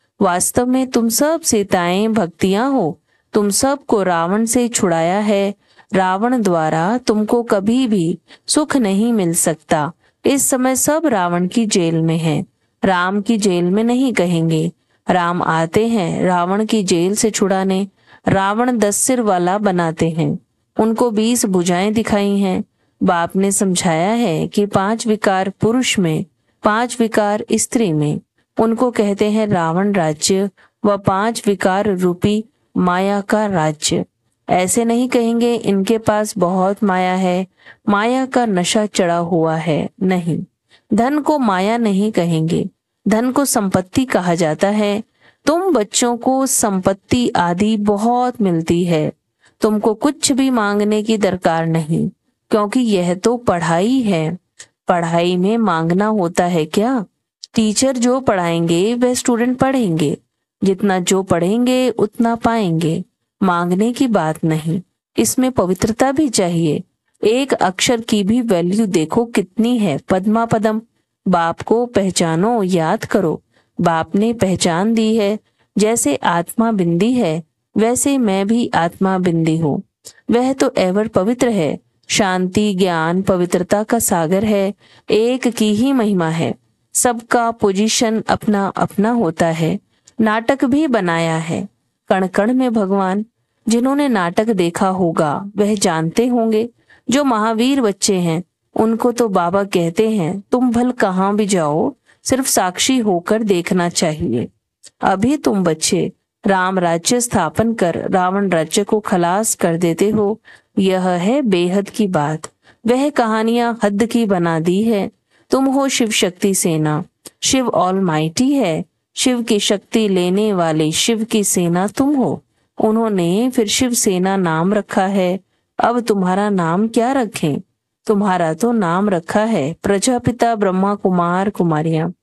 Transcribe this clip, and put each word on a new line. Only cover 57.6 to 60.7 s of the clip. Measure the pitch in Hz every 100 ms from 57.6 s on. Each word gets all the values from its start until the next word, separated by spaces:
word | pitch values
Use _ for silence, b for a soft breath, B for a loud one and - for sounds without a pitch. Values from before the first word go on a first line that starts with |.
| 214 208 262 254
जो | 240 254
पढ़ाएंगे | 262 202 175 170 170 170 196
वह | 240 247
स्टूडेंट | 247 - 233 240 254
पढ़ेंगे, | 262 262 214 160 147 147 _ _ _ _
जितना | 190